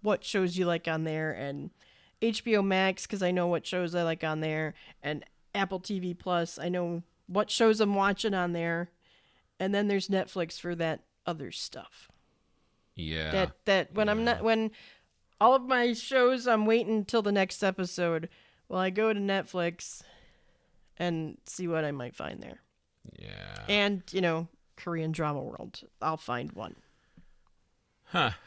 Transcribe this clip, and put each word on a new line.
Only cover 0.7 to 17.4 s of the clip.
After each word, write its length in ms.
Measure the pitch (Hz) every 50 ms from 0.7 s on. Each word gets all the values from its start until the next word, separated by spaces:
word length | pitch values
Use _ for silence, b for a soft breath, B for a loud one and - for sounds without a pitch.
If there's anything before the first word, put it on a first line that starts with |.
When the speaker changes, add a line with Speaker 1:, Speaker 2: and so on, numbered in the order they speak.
| 170 165 -
Speaker 1:
on 160 | 165 160 160 160
there, 280 | 160 156 156 156 156
and 380 | 113 85 139 139 139 143 139 - - b b b b b b b b b
H 220 | 220 233 214 - -
B 120 | 233 220
O 60 | 208
Max 420 | 196 196 190 190 190 190 190 - -
'cause 160 | - 214 190
I 100 | 190 180
know 160 | 180 180 175 175
what 180 | 175 160 -
shows 280 | - 196 180 180 165 170
I 80 | 175 170
like 180 | 165 160 165
on 180 | 165 156 156 156
there, 340 | 156 156 156 156 156 151 - B B B B B
and 220 | - 143 156 147 - - _ _ _ _ -
Apple 260 | 202 196 185 190 180
T 180 | 180 - 208 185
V 160 | 180 180 175
Plus, 440 | - - 185 180 170 170 170 - -
I 100 | 147 175
know 340 | 180 180 175 170 170 165 170 _ _ _ _
what 240 | - 175 202 208 -
shows 300 | - - 233 220 220 214
I'm 140 | 220 208 202
watching 380 | 196 196 202 196 - - 214 196
on 180 | 185 175 175
there, 380 | 170 170 170 170 170 170 175 - _ _ b b b b b b b b b b _ -
and 160 | 185 190 202
then 140 | 202 208 202
there's 200 | 202 196 190 -
Netflix 520 | 196 190 - - - 190 170 165 - -
for 140 | - 175 175
that 240 | 165 165 160 151 - _ _ _ _ -
other 240 | 175 170 156 139 87
stuff. 600 | - - - - - 117 - - - - - - _ _ _ _ _ _ _ _ _ _ _ _ _ _ _ _ -
Speaker 2:
Yeah. 360 | 92 82 78 80 80 78 78
Speaker 1:
That, 320 | 78 - - - - _ -
that 300 | - 196 185 - - 170
when 140 | 214 214 208
I'm 100 | 214 220
Speaker 2:
Yeah. 40 | 226
Speaker 1:
not, 200 | 240 240 - 202
when 260 | 226 226 220 220 214 B B B B B B B B B _ _ _ _ -
all 140 | 208 240 262
of 80 | 262
my 300 | 247 254 262 247 240 247
shows, 540 | 233 226 - - 269 262 247 247 262 247 240
I'm 200 | 247 226 214 214
waiting 380 | 220 226 240 254 - 220 214 196
till 180 | - - 233
the 100 | 202 202
next 300 | 202 196